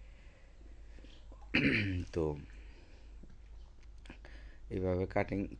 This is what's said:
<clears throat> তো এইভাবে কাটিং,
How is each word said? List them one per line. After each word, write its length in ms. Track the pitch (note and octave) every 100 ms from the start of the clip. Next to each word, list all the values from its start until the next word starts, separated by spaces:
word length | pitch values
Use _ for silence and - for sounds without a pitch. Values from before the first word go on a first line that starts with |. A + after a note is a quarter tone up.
| - - - - - - - - - - - - - - -
<clears throat> 600 | - C#3+ A#2 G2+ F#2 F2
তো 220 | F2 D#2 D2 C#2+ - - - - - - - - - - - - - - - - - - - - - -
এইভাবে 360 | F#2+ F#2 F2+ F#2
কাটিং, 400 | G2+ G2 G2 G2